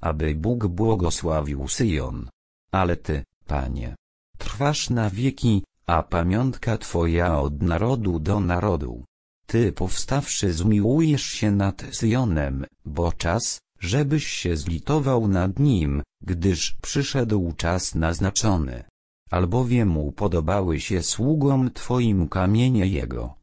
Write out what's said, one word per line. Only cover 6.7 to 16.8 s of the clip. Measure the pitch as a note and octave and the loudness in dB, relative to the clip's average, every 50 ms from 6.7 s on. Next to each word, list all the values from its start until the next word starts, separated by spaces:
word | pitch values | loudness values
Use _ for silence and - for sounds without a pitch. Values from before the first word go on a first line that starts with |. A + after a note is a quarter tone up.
| A2 G#2+ | -2 -4
Twoja | - - - F2 E2+ E2 E2 E2+ F2 F2+ E2 C#2+ | -4 -4 -2 0 0 2 2 2 2 2 2 2
od | C#2 D2 D2 C#2+ D#2 | 0 -2 -2 -2 0
narodu | F2+ E2 E2 G2+ A#2+ C3+ B2 A2 G2 E2+ E2 | 0 0 0 0 0 0 0 0 -2 -2 -2
do | D#2 D#2+ G2+ G#2+ | 0 0 0 0
narodu. | G2 F2 F2 F2 F2+ G#2 F2+ D#2 C2 B1 A#1 A#1 C2+ - _ _ _ _ _ _ _ | 0 0 0 0 0 0 0 0 -2 -6 -8 -10 -14 -18 _ _ _ _ _ _ _
Ty | - - A2+ A#2+ G2 D2+ | -2 0 2 2 2 2
powstawszy | - - F#2 - - - - C3 C#3 - - - - - G2 E2+ | 0 -2 0 0 -2 -2 0 -2 -2 -2 -2 -4 -2 0 0 0
zmiłujesz | D#2 F2 G#2+ G#2+ G#2 G2+ A2 C3 D#3 E3 D#3 D3 C3+ - | 2 2 2 4 4 4 4 4 4 4 2 2 0 -2
się | - - - - G#2+ | -4 -6 -2 0 2
nad | G2+ G2+ G2 G2 G2 - - - | 2 2 2 0 -2 -4 -8 -10
Syjonem, | - - A2+ A2+ A2 B2+ C3 A2+ E2+ D#2 D2 C#2 C2+ C2+ - - _ _ - | -6 -2 0 2 2 2 2 0 0 0 -2 -2 -4 -6 -8 -10 _ _ -14
bo | - D2 D2+ E2+ E2+ - | -8 -4 -2 0 0 -2
czas, | - - E2 E2+ A#2 - - - - _ _ _ - | -2 -2 -2 0 0 0 -2 -4 -6 _ _ _ -10
żebyś | - E2+ G2+ C#3 D3+ C#3 D3+ D#3 - | -4 -2 0 0 2 2 0 0 -2
się | - - - - F2+ E2+ | -2 -6 -4 -2 -2 -2
zlitował | D#2 D2 F2 E2+ D#2+ - - C#3+ D#3 C#3 C#3 C3 A#2+ A2+ G#2 | -2 -2 -2 -4 -4 -2 0 0 0 2 2 2 2 2 2
nad | F#2+ F2+ F2+ F#2+ F#2+ - | 2 2 2 0 2 2
nim, | C#3 D3 C3 F#2 D#2 C#2+ C#2 C#2+ - _ _ - - | 2 4 4 4 2 0 0 -2 -4 _ _ -12 -6
gdyż | G2 F#2 E2+ E2+ G2 F2+ D#2 - - - - | -4 -4 0 2 2 2 2 0 -2 -2 -4